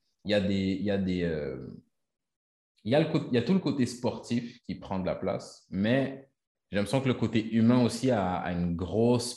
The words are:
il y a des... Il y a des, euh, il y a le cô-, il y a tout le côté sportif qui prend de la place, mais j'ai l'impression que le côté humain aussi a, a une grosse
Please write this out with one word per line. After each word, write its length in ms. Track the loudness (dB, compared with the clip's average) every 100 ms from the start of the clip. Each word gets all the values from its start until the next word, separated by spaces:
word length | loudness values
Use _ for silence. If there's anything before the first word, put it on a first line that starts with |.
| _ _
il 80 | 0
y 20 |
a 60 | 0
des... 140 | 2 0
Il 280 | 0 0
y 80 | 0
a 60 | 0
des, 260 | 0 0
euh, 440 | 0 -2 -4 -8 -12 -16 _ _ _ _ _ _ _ _ _ _ 0
il 60 |
y 40 | 2
a 60 |
le 100 | 2
cô-, 160 | 0 0
il 40 | 0
y 20 |
a 40 |
tout 120 | 2
le 60 | 2
côté 260 | 2 0 -2
sportif 800 | 0 -4 -4 -4 -4 -4 -12
qui 120 | -12 -10
prend 240 | -6 -4
de 60 | -2
la 100 | -2
place, 500 | -4 -4 -8 -20 _
mais 600 | -2 2 2 0 -6 -18 _ _ _ _
j'ai 60 | -2
l'impression 240 | 0 0
que 80 | 0
le 60 | 0
côté 280 | 0 0 0
humain 320 | 4 6 6
aussi 280 | 4 2 0
a, 260 | 2 0 -2
a 140 | -2
une 220 | -2 -2 -2
grosse 580 | -2 2 4 2 -2